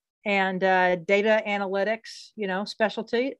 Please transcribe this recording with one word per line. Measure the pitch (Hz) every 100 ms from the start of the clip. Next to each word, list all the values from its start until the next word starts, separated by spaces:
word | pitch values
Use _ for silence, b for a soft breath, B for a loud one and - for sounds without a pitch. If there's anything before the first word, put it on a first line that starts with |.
| _ _
and, | 214 202 190 185
uh, | 190 185 185 180
data | 160 202 220 214 214
analytics, | 202 196 196 196 220 - - - -
you | 190
know, | 185
specialty | 214 - 214 226 220 233 269 -